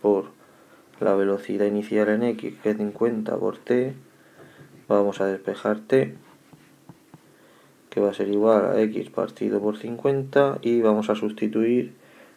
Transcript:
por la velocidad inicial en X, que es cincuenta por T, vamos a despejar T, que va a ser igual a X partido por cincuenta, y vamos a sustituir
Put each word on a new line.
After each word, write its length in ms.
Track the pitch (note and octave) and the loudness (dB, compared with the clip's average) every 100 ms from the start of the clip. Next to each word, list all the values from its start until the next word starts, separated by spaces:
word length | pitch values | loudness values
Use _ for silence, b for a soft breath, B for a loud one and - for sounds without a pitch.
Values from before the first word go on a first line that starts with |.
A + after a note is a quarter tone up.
por 300 | G#2 G2 F#2+ - b b b b b - | 2 2 0 -12 b b b b b -4
la 160 | G2+ | 0
velocidad 520 | G2 G2 G2 - G2+ G#2 | 2 2 -2 -2 -2 0
inicial 420 | G#2 G#2+ G#2+ G#2+ | 0 0 0 2
en 140 | G#2+ | 2
X, 320 | A#2+ A2+ - - | 0 -4 -8 -6
que 80 | G#2+ | -4
es 80 | G#2+ | -2
cincuenta 580 | G#2 - A#2 A2 A2 - | -4 -2 -2 -2 -4 -4
por 220 | G2+ - | -4 -6
T, 340 | - B2 C3 C3+ - B B B B B B B - | -2 0 -2 -6 -18 B B B B B B B 0
vamos 320 | G#2 G2+ G2 | 2 2 0
a 60 | G2 | -2
despejar 540 | F#2+ - G2 G#2 G#2+ | -4 -6 -4 -2 -4
T, 340 | - C3+ B2+ - - - _ - _ _ - - _ - b b b b b b - | 2 2 2 -6 -20 -20 _ -20 _ _ -20 -20 _ -20 b b b b b b -8
que 100 | - | 0
va 80 | G2+ | 0
a 60 | |
ser 140 | G2+ G2+ | 0 -2
igual 360 | G#2 G#2+ G#2+ | 2 4 4
a 160 | G2 G#2 | 4 2
X 300 | A2 G#2+ - | 0 -2 -6
partido 500 | - G2 - G#2+ G#2 | -4 -6 -4 -2 -2
por 160 | G#2 G#2+ | -2 -4
cincuenta, 800 | A2+ A#2 C#3 C#3 C3+ C#3 C#3 - | -8 -4 -2 -2 0 2 2 0
y 180 | A#2+ A#2+ | 0 2
vamos 300 | A2 G#2+ G#2+ | 4 2 2
a 40 | |
sustituir 760 | G#2+ G#2+ G#2+ G#2+ A2 A2+ B2 B2 - B B B | -2 -2 -4 -2 0 2 2 -2 -8 B B B